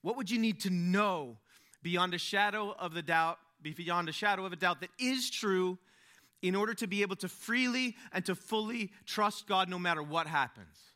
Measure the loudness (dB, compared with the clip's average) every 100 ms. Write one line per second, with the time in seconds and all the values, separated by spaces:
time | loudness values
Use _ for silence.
0 | -4 -4 -2 2 2 0 0 2 4 4
1 | 4 0 -6 -12 _ -20 _ _ -2 2
2 | 2 0 0 4 4 2 -4 -6 -6 -6
3 | 2 4 4 -2 _ _ -12 -8 -2 0
4 | 0 0 2 2 -2 0 0 0 -8 -4
5 | -2 0 -4 -2 2 2 2 -2 _ _
6 | _ -20 _ _ 0 2 0 -2 -2 0
7 | 0 -2 -6 -8 -2 0 2 2 -2 -4
8 | -8 -4 -2 -4 -2 -2 -2 -4 -6 -10
9 | -6 0 0 0 0 2 2 0 0 0
10 | 0 -2 0 0 0 -4 -20 -20 -20